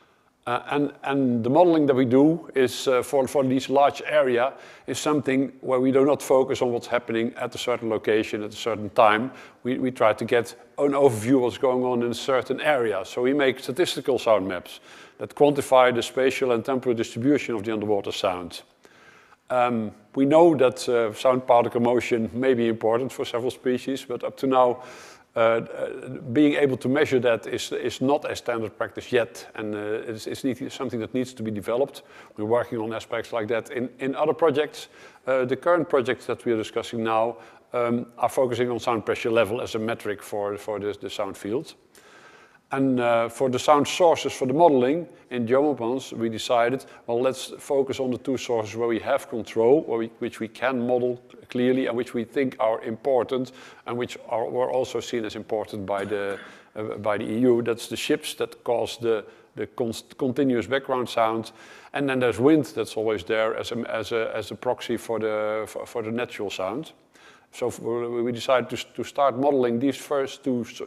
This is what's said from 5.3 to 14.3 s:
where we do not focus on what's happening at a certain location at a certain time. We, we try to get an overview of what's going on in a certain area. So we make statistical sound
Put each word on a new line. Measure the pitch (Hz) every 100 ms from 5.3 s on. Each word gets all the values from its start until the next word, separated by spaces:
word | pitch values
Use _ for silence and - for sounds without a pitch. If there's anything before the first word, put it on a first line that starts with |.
| 131 135 -
where | 123 127
we | 131
do | 131
not | 139 135
focus | - 135 135 123
on | 127
what's | 117 -
happening | 120 - 113 113 -
at | 123
a | -
certain | - 117 117
location | 107 117 110 104 110
at | 104
a | 110
certain | - 107 107
time. | - 110 107 127 - - -
We, | 123 135
we | 131
try | 127 110
to | 107 113
get | 120 113 - - -
an | 143
overview | 139 139 110 110 139
of |
what's | 123 104
going | 131 127
on | 127 123
in | 120
a | 117
certain | - 131 113 135
area. | 151 143 113 95 95
So | -
we | 123
make | 143 135 -
statistical | - 127 170 - 143 120
sound | -